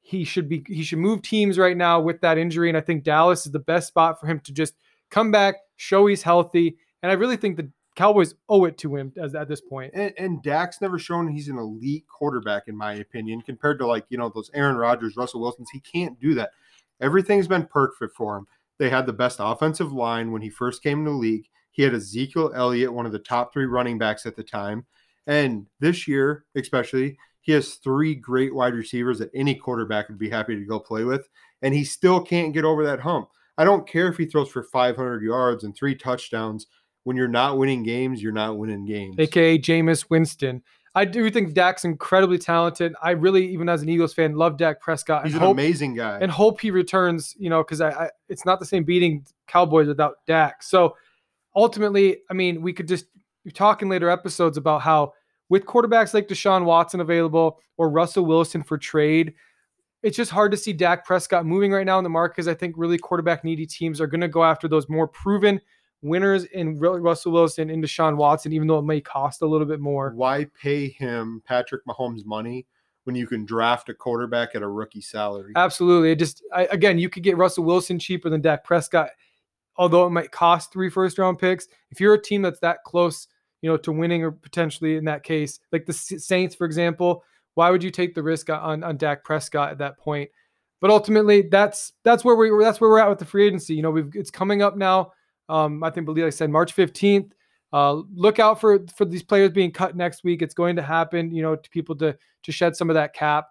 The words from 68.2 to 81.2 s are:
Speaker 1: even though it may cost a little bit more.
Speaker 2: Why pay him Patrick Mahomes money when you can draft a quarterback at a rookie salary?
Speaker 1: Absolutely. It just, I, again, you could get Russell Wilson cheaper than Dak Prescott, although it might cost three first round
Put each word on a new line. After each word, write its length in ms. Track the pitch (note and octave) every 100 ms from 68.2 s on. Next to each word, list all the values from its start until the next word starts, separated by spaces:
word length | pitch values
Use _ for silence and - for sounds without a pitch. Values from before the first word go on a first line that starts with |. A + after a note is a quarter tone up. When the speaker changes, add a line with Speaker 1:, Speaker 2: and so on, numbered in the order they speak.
| D3 D#3 D3+
Speaker 1:
even 140 | D#3 D#3
though 120 | D#3
it 60 |
may 160 | D3 D3+
cost 420 | - C3+ C#3 -
a 20 |
little 200 | D#3+ D#3
bit 140 | D3+ D3+
more. 320 | C#3+ C#3 C3+
Speaker 2:
Why 340 | A#2 B2+ C#3 D3 _
pay 300 | C#3+ C#3+ C#3
him 540 | - C3 A#2+ A2+ A2+
Patrick 400 | - B2 A#2+ C3+
Mahomes 400 | B2 A2+ B2 A2+
money 400 | G#2 G#2+ A2+ B2 - _ _ _
when 120 | -
you 120 | B2 A#2
can 180 | A#2
draft 440 | G#2+ A2+ A#2 A#2+ -
a 40 |
quarterback 600 | A#2+ B2+ A#2 A#2+ A#2 A#2
at 80 | A2
a 40 | G2+
rookie 340 | G#2 G#2+ G#2
salary? 520 | - A2 G#2 G2+ F#2+
Speaker 1:
Absolutely. 560 | B2 F3+ - F3 F3 D#3+
It 80 | D#3+
just, 240 | D#3+ - -
I, 140 | F3+
again, 340 | F3+ F#3+ G3+ E3+
you 100 | F3+
could 140 | F#3+
get 140 | F#3 F3
Russell 260 | F3+ F3+
Wilson 340 | E3 F3+ F3 F3
cheaper 320 | - F3+ E3
than 120 | D#3
Dak 220 | D#3 D3
Prescott, 480 | - F3 - E3+ D3+ - _ _ _ _ _ -
although 280 | F3+ F3
it 60 | F3+
might 200 | E3+ -
cost 400 | - E3+ E3+ -
three 180 | F#3+ F#3
first 280 | F#3+ F#3
round 220 | F#3